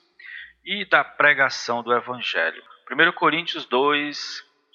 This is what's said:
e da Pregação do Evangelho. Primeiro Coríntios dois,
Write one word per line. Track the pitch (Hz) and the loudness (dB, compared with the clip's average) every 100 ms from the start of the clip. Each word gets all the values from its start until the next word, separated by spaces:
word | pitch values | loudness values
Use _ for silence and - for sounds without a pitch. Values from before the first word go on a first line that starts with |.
| _ - - - - _ | _ -20 -20 -18 -20 _
e | - 202 185 | -10 -8 2
da | 156 | 2
Pregação | - - 147 139 131 - - 120 | 2 2 4 4 2 0 -4 -4
do | 117 | 0
Evangelho. | 120 120 123 - - 82 - - _ - | 0 0 -8 -4 -2 -2 -4 -16 _ -4
Primeiro | 131 165 | 2 2
Coríntios | - 165 156 165 156 - | 2 0 0 -4 -10 -2
dois, | 123 143 147 147 143 - - - _ _ | 0 2 0 -2 -8 -12 -14 -18 _ _